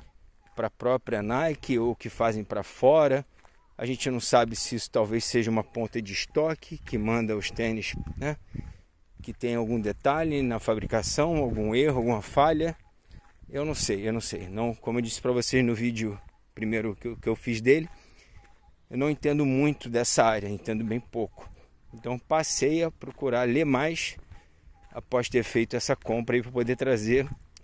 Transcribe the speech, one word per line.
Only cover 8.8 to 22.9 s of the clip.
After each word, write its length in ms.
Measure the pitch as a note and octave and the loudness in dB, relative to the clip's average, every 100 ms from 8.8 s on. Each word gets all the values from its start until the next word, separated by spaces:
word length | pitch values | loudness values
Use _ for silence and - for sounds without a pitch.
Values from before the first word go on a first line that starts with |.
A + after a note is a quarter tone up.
| _ _ _ - | _ _ _ -20
Que 100 | - | -16
tem 220 | - A#2+ | -6 -2
algum 260 | A#2 A2+ A#2 | -2 0 0
detalhe 600 | G#2 G2+ C#3 D3+ E3 C#3+ | -2 0 0 2 0 0
na 160 | C3 A#2+ | 0 -2
fabricação, 800 | - A2 - A2+ - - D#3 D#3+ | 0 -2 0 0 0 0 2 2
algum 380 | C3 A2 G#2+ | 0 0 0
erro, 240 | A#2 D3+ C3 | 2 2 2
alguma 240 | A#2 A2+ | 0 0
falha. 540 | - - D3+ D#3 E3 D#3+ - _ _ - - - - | 0 4 4 4 0 -4 -14 _ _ -20 -20 -20 -12
Eu 160 | C#3 | -6
não 100 | D#3 | -4
sei, 320 | D3 - G2+ A2 | -2 -2 -2 0
eu 60 | |
não 80 | A2+ | -2
sei. 280 | - F2 F2+ | -4 -8 -8
Não, 260 | G2+ A#2 | -4 -4
como 240 | A2+ - A#2 | -4 -4 -2
eu 40 | |
disse 180 | A2+ - | -2 -4
pra 120 | B2+ | -2
vocês 320 | B2 A#2 C3 | 0 2 2
no 100 | A#2+ | 4
vídeo 440 | A2 A#2+ A2+ A2 G2+ - - _ | 2 -2 -2 -4 -6 -12 -20 _
primeiro 400 | - G#2+ A2+ A2 | -8 -4 -2 -4
que 140 | G2 A#2+ | -6 -8
eu, 80 | A2+ | -6
que 120 | - | -4
eu 80 | A2 | -2
fiz 240 | - A2+ | -2 0
dele, 280 | A#2 D3+ D#3+ - - - - - - - _ - - | 4 4 2 -12 -20 -20 -20 -20 -20 -20 _ -20 -10
eu 80 | A#2+ | -2
não 120 | D3+ | 0
entendo 340 | D3 D3 D3 C#3+ | 0 0 2 2
muito 420 | C3 D3 C#3+ B2 | 4 2 0 -2
dessa 360 | A#2 A#2+ - | 0 2 4
área, 240 | A2+ A2 G2+ | 4 4 -2
entendo 360 | G2+ - A2 | -6 -4 -2
bem 160 | A2+ A2+ | -2 -4
pouco. 500 | - A#2 G#2 - - - - _ - | -4 -6 -6 -8 -20 -20 -20 _ -20
Então 260 | - A#2 B2 | -12 -8 -6
passei 640 | - D#3 D#3 - C3+ D#3+ | 0 0 2 0 2 2
a 80 | E3 | 0